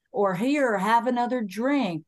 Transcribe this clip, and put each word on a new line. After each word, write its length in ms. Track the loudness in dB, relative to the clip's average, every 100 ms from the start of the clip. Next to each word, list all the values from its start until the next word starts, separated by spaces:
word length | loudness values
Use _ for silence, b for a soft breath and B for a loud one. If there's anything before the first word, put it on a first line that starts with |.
| _
or, 220 | 0 0
"Here, 440 | 0 0 2 2 0
have 280 | 2 2 2
another 360 | 0 0 -2
drink." 640 | -4 -4 -2 0 0 -4